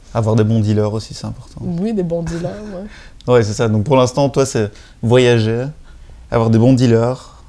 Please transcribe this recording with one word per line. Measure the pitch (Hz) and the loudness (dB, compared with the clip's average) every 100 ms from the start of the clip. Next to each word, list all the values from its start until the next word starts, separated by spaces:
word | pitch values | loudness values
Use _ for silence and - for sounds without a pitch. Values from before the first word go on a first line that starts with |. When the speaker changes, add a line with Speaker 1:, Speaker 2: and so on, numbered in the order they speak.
| - | -8
Speaker 1:
Avoir | 120 110 113 | -4 0 2
des | |
bons | 107 113 | 2 2
dealers | 104 107 107 | 2 0 0
aussi, | 110 107 | -4 -10
c'est | - 110 | -12 -12
important. | 110 - - | -12 -18 -12
Speaker 2:
Oui, | 185 170 208 | -8 -6 -4
des | 220 | -4
bons | 170 170 | -4 -4
dealers, | 165 165 175 | -6 -8 -8
ouais. | 202 214 180 208 - - - - | -10 -14 -14 -16 -18 -20 -14 2
Speaker 1:
<laughs> | |
Ouais, | 123 | 2
c'est | 107 | 2
ça. | 104 117 | -2 0
Donc, | 107 | 0
pour | 101 135 | 2 2
l'instant, | 127 - 143 | 2 0 0
toi, | 143 135 | 0 0
c'est | 127 101 - - - | 0 -4 -6 -20 -8
voyager, | 113 123 123 120 110 113 135 151 - - - - - | 2 4 4 2 0 -2 -6 -10 -20 -20 -20 -20 -4
avoir | 117 113 | -2 2
des | 113 | 4
bons | 120 | 4
dealers, | 131 127 113 117 127 - - | 4 4 2 2 -4 -12 -20